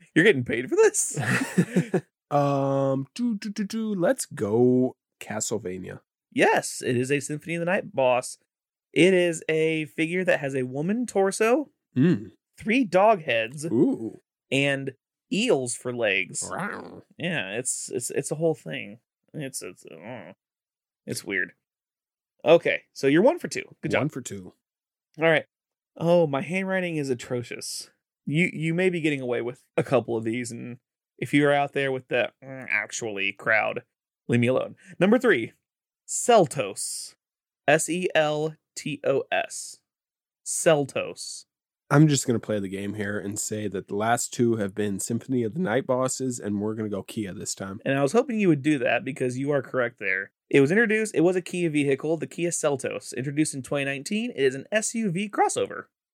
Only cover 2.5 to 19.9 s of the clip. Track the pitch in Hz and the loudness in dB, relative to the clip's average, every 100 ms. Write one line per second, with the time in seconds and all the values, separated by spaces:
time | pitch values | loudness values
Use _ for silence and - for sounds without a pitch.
2.5 | 139 139 139 139 135 139 - 240 208 220 | 2 2 2 2 0 -4 -4 -4 -2 -6
3.5 | 202 202 226 220 202 170 269 - 160 101 | -6 -6 -4 -4 0 0 0 -4 -6 0
4.5 | 113 123 127 127 - _ _ - 107 - | 4 6 6 2 -2 _ _ -10 -8 -4
5.5 | 107 92 92 92 95 _ _ _ 127 202 | -4 -6 -10 -10 -14 _ _ _ 2 2
6.5 | 440 - - - 123 127 143 - 151 165 | 2 -2 -6 -2 -2 0 -2 -2 -8 -6
7.5 | 170 170 196 - 135 131 123 - - _ | -4 -2 -2 -2 0 2 2 0 -12 _
8.5 | _ _ _ _ - 175 185 175 160 - | _ _ _ _ 4 6 6 2 0 -2
9.5 | 160 160 160 151 - 160 180 180 143 139 | 0 0 0 -4 -4 -2 0 0 0 0
10.5 | 135 127 131 165 226 240 202 196 185 220 | -2 -4 -4 -2 -2 -2 0 0 2 2
11.5 | 262 285 _ _ 123 165 117 101 - _ | 2 0 _ _ 2 4 2 -2 -18 _
12.5 | _ - 247 220 180 208 214 151 117 113 | _ 0 2 2 4 6 4 2 -2 -2
13.5 | 143 160 113 254 - 113 - _ _ _ | -6 -2 2 2 0 -6 -12 _ _ _
14.5 | 135 143 139 135 - _ _ _ 180 247 | 0 2 0 -4 -12 _ _ _ -2 2
15.5 | 151 127 - 127 123 110 95 92 - 92 | 2 0 -6 -6 -2 2 2 0 -6 -8
16.5 | 92 196 - - 92 - - 175 156 95 | -6 -8 -8 -12 -16 -20 -8 -6 -4 -6
17.5 | 107 131 - - - - - - 156 165 | -6 -6 -6 -6 -6 -4 -6 -4 -2 -2
18.5 | 156 160 143 107 104 _ _ _ 143 135 | -2 -6 -12 -12 -18 _ _ _ -12 -10
19.5 | - 98 - - | -10 -12 -16 -20